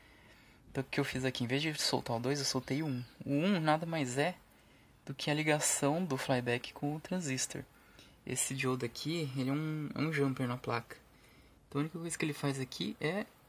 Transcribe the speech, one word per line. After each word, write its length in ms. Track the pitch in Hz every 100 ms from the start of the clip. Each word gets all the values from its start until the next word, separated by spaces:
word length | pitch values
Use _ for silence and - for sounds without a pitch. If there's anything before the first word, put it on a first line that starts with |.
| - - - - - - -
Então 140 | 135
o 40 | 131
que 120 | -
eu 40 |
fiz 220 | 139 131 131
aqui? 180 | -
Em 40 | 117
vez 160 | 135
de 100 | 156 147
soltar 360 | - 131 - 117
o 20 |
dois, 180 | 123 143
eu 80 | 135
soltei 380 | 131 - 135
o 20 | 156
um. 180 | 123 120 - -
O 80 |
um 260 | 143 185 185
nada 280 | 156 156 165
mais 320 | 160 127 127
é 160 | 160 175 - - - - - - -
do 80 | 139
que 160 | -
a 20 |
ligação 720 | 151 156 147 - - 143 160
do 140 | 180 131
flyback 560 | - 127 123 123 -
com 220 | - 147 151
o 40 |
transistor. 640 | - 185 151 131 - - - - - - - - -
Esse 280 | 123 -
diodo 320 | 135 131 127 120
aqui, 460 | - 147 170 143 135
ele 120 | 127
é 40 |
um, 360 | 147 156 156 147 -
é 40 |
um 120 | 160
jumper 340 | 147 139 131 127
na 120 | 123
placa. 400 | - 117 - - - - - - - - -
Então 120 | 143
a 40 |
única 140 | 156 165
coisa 200 | 165 -
que 80 | 156
ele 80 |
faz 260 | 143 143 135
aqui 360 | 127 - 202 -
é, 260 | 151 196 220 -